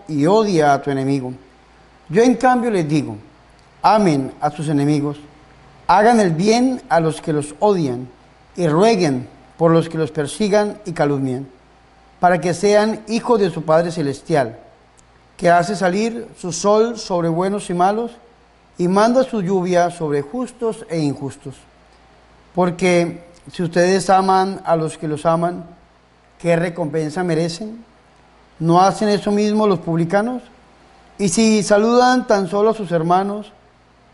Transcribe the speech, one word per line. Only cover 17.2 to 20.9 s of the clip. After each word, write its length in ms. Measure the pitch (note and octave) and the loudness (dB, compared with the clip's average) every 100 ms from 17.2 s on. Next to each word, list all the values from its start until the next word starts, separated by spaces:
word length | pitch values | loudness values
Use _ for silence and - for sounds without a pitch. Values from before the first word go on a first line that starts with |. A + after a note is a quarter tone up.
| E3+ | -2
buenos 400 | E3 F#3+ G3+ G3 | -2 -2 -4 -6
y 60 | F3 | -2
malos 340 | F#3 G#3+ A#3 - _ _ _ _ _ - | 0 0 -6 -12 _ _ _ _ _ -4
y 80 | F3 | 0
manda 360 | G3 A3 B3 | 2 2 2
su 200 | B3+ A3+ | 0 -2
lluvia 480 | F3+ F#3+ F3+ F3 F3 | -2 -2 0 0 0
sobre 320 | E3 D#3 C#3+ | -2 -4 -4
justos 600 | C#3+ B3 A#3+ - A3+ - | -4 -8 -10 -6 -6 -6
e 80 | - | -8